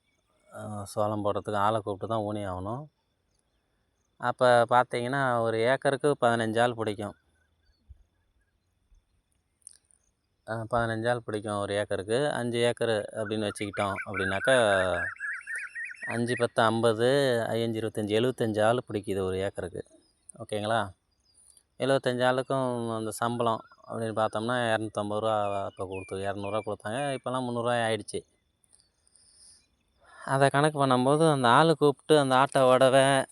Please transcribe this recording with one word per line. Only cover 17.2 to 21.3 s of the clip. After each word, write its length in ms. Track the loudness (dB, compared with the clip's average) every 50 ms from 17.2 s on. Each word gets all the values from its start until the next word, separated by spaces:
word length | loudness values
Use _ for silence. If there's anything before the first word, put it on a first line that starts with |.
| 2 0 0 0 -2 -2
ஐயஞ்சு 300 | -4 -2 -2 -4 -4 -4
இருபத்தஞ்சு, 280 | -4 -6 -4 -4 -2 0
எழுபத்தஞ்சு 540 | 0 0 0 0 -2 -2 -2 -2 0 2
ஆள் 240 | 2 2 2 0 -2 -6
பிடிக்குது 260 | -8 -6 -4 -4 -4 -2
ஒரு 200 | -2 -2 -2 -4
ஏக்கருக்கு. 460 | -4 -6 -6 -8 -10 -10 -10 -12 -14 _ _ _ _ _ _ _ _ _ -20 -18
ஓகேங்களா? 520 | -12 -8 -6 -4 -2 -2 -2 -2 -2 -4 -8 _ _ _ _ _ _ _